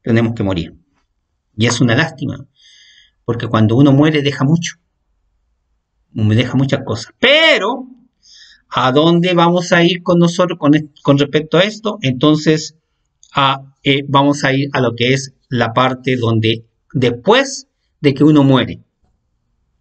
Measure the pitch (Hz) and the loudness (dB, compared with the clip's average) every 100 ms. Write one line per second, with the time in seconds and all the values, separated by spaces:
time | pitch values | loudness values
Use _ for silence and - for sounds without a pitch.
0 | - 113 113 117 98 90 85 - _ _ | -2 0 0 -2 -4 -4 -6 -12 _ _
1 | _ _ _ _ _ - 117 110 123 113 | _ _ _ _ _ -4 -4 0 0 0
2 | 160 - 131 98 - _ _ _ _ _ | -2 -6 -10 -10 -16 _ _ _ _ _
3 | _ _ - 113 113 113 107 113 143 135 | _ _ -8 -6 -4 0 2 4 4 4
4 | 151 151 139 131 135 170 - - _ _ | 2 2 -2 -2 -2 -2 -4 -14 _ _
5 | _ _ _ _ _ _ _ _ _ _ | _ _ _ _ _ _ _ _ _ _
6 | _ - 107 107 123 123 135 - - 107 | _ -4 0 2 0 0 0 -2 -4 -10
7 | - _ 240 294 320 254 190 254 254 - | -10 _ 2 4 4 2 0 -6 -10 -20
8 | _ _ _ - - _ _ - 127 131 | _ _ _ -20 -20 _ _ -2 0 2
9 | 165 170 175 175 170 175 175 175 170 180 | 2 2 2 2 2 0 0 2 2 0
10 | - 175 170 170 180 151 147 151 151 _ | 0 2 2 2 -2 0 2 0 0 _
11 | - 139 139 151 156 185 196 214 214 214 | 0 0 2 -2 -2 0 0 -2 -8 -6
12 | - 127 151 151 160 156 - - _ _ | -6 0 2 2 0 -2 -4 -16 _ _
13 | _ _ _ - 135 135 135 _ 139 139 | _ _ _ -2 -2 -2 -8 _ -2 -2
14 | 139 139 143 143 139 135 139 139 123 113 | 0 2 2 0 -2 -2 -2 -2 -2 -2
15 | 120 135 - _ _ 123 117 113 131 127 | -2 -2 -4 _ _ -4 -2 0 -2 -2
16 | - 127 113 113 110 117 - _ _ 139 | -4 -2 -2 0 0 -4 -8 _ _ -2
17 | 120 120 - 240 277 - - _ _ _ | -2 -2 0 2 0 -8 -18 _ _ _
18 | 143 135 147 151 135 131 110 - _ _ | -2 2 4 4 4 2 0 -8 _ _
19 | _ _ _ _ _ _ _ _ | _ _ _ _ _ _ _ _